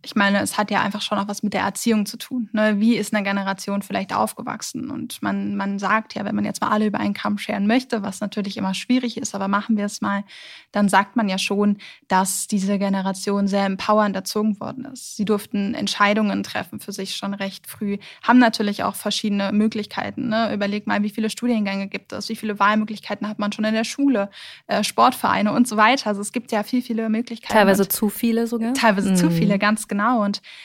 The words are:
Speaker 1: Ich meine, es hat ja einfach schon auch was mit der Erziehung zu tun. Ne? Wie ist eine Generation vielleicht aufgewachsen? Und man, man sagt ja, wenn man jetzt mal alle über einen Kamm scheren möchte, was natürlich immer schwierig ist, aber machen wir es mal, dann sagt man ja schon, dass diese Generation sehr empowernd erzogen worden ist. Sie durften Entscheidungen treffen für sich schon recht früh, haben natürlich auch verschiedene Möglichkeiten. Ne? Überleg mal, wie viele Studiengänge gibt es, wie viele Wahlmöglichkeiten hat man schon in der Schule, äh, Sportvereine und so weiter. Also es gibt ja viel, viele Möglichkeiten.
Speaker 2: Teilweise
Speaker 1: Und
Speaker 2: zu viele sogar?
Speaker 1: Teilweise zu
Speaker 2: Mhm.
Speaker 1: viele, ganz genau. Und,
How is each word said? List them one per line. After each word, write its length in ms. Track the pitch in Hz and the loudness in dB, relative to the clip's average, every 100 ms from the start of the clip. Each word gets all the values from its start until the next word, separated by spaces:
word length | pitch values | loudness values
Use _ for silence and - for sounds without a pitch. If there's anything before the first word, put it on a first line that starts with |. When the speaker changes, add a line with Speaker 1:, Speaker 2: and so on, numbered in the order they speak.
Speaker 1:
Ich 120 | - | -6
meine, 260 | 214 202 202 | 0 2 2
es 160 | 196 - | 0 -2
hat 140 | 202 | 0
ja 120 | 202 | 0
einfach 200 | 208 208 | -2 -4
schon 160 | - 202 | -4 -2
auch 80 | 202 | -4
was 160 | 202 | -4
mit 100 | 208 | -4
der 100 | 196 | -2
Erziehung 440 | 196 - 233 220 202 | -2 -2 0 2 0
zu 100 | 226 | -6
tun. 320 | - 254 214 | -8 -6 -4
Ne? 260 | 214 214 208 | 0 2 4
Wie 160 | 220 | 4
ist 180 | 214 208 | 2 0
eine 120 | 214 | -2
Generation 580 | 196 196 196 190 - 202 | 0 -2 -2 -4 -4 -4
vielleicht 320 | 202 190 190 | -4 -4 -2
aufgewachsen? 760 | - 214 - - - - - - | 0 -2 -4 -10 -8 -8 -8 -8
Und 320 | - - - | -8 -8 -6
man, 360 | 202 196 202 202 | -4 -2 -2 -4
man 240 | 196 202 | -4 -2
sagt 340 | 196 220 220 | 0 0 0
ja, 100 | 214 | -6
wenn 120 | 202 208 | -4 -2
man 80 | |
jetzt 160 | 208 - | -2 -2
mal 80 | - | 0
alle 180 | 214 214 | 2 2
über 140 | 208 | 0
einen 140 | 208 | -2
Kamm 240 | 202 208 208 | -2 -4 -4
scheren 280 | - 208 202 | -4 -2 2
möchte, 360 | 247 254 226 | 2 0 -4
was 180 | 196 - | -4 -6
natürlich 360 | 202 - 202 - | -6 -4 -6 -4
immer 160 | 190 | -4
schwierig 440 | 190 - 254 240 - | -2 0 0 0 -4
ist, 180 | - | -6
aber 140 | 196 196 | -4 0
machen 280 | 202 208 208 | 0 2 0
wir 80 | |
es 160 | 202 - | 0 -4
mal, 220 | 202 202 202 - - - - | -2 -2 -4 -14 -20 -20 -6
dann 180 | 208 202 | 0 4
sagt 280 | 190 196 240 | 4 2 0
man 120 | 208 | 0
ja 100 | 190 | 0
schon, 400 | - 202 202 202 - - - | -2 2 2 2 -4 -20 0
dass 400 | 185 190 - - | 2 2 -2 -2
diese 320 | 208 190 202 | 0 0 0
Generation 680 | 196 196 190 190 - 202 202 | 0 0 -2 -4 -2 0 2
sehr 160 | 196 | 2
empowernd 500 | 196 190 - 214 208 | 0 0 2 4 4
erzogen 460 | 190 190 214 214 202 | 0 -4 -2 0 -2
worden 240 | - - | -6 -10
ist. 320 | - 254 - - | -12 -14 -12 -4
Sie 80 | |
durften 500 | 208 208 - 202 196 | 0 0 -2 -4 -2
Entscheidungen 680 | - 202 - 208 214 208 196 | -2 -4 2 2 4 2 0
treffen 340 | 196 214 190 214 | -4 -6 -8 -10
für 140 | - | -10
sich 240 | 202 196 - | -10 -8 -6
schon 180 | 196 | -6
recht 320 | 196 196 - - | -6 -8 -10 -16
früh, 320 | - 202 202 - - | -8 -6 -6 -8 -4
haben 160 | - 247 | 4 8
natürlich 460 | 233 - 208 202 | 6 4 -2 -2
auch 100 | - | -4
verschiedene 560 | - 208 - 214 202 196 | -4 -4 -2 -2 0 0
Möglichkeiten. 800 | 208 214 214 208 - - 202 - | 2 2 0 -6 -6 -6 -4 -2
Ne? 260 | 220 220 | 0 0
Überleg 320 | 208 202 208 214 | -2 -2 -2 -2
mal, 160 | 208 | 0
wie 80 | 208 | 0
viele 200 | 214 214 | -2 -4
Studiengänge 580 | - 240 226 196 196 196 | -2 0 0 0 -2 -4
gibt 240 | 190 - | -8 -10
es, 160 | - 208 | -10 -8
wie 80 | 226 | -6
viele 240 | 214 208 | -4 2
Wahlmöglichkeiten 680 | 202 214 214 208 - 202 208 | 4 4 0 -6 -8 -6 -6
hat 120 | 214 | -4
man 100 | 208 | -4
schon 140 | - | -2
in 100 | 214 | 0
der 100 | 220 | 0
Schule, 460 | 226 - 285 226 202 - - - - | -2 0 2 2 0 -6 -20 -18 -4
äh, 160 | 196 | -2
Sportvereine 680 | 208 - 233 151 208 196 208 | 0 4 4 4 2 2 2
und 140 | 226 247 | 4 2
so 100 | 214 | 6
weiter. 320 | 220 277 214 | 6 4 2
Also 120 | 202 | -2
es 100 | 208 | -4
gibt 220 | 247 - | -6 -2
ja 100 | 214 | -2
viel, 200 | 208 247 | 0 -2
viele 260 | 247 220 220 | -2 -2 0
Möglichkeiten. 440 | 220 240 233 - | 0 -2 -8 2
Speaker 2:
Teilweise 320 | 220 196 196 | 6 8 6
Speaker 1:
Und 80 | 196 | 4
Speaker 2:
zu 160 | - 208 | 2 0
viele 380 | - 233 226 233 | 2 2 2 0
sogar? 260 | 233 226 | 0 -2
Speaker 1:
Teilweise 400 | 269 226 196 196 | 2 4 4 4
zu 120 | 185 170 | 4 4
Speaker 2:
Mhm. 40 | |
Speaker 1:
viele, 260 | 170 208 202 | 4 4 4
ganz 300 | 208 214 - | 2 0 -2
genau. 80 | 202 | -2
Und, 460 | 214 247 202 208 - - | 2 2 0 -2 -10 -20